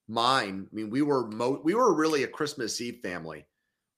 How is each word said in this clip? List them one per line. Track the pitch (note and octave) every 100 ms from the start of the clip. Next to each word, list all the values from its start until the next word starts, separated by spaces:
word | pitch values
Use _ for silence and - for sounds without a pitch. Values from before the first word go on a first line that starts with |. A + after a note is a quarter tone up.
| -
mine, | A2+ A#2+ C3 G#2 F#2+ F#2+
I | G#2
mean, | A2
we | A#2+
were | D3 C3+ A2+
mo-, | G#2+ A#2+ C3+
we | D#3 G#3+
were | B3+
really | D#3 D#3 D3+
a | A#2
Christmas | - D3 - A2 -
Eve | A#2+ A#2
family | G2+ F2 E2 D2+ - _ _ _ _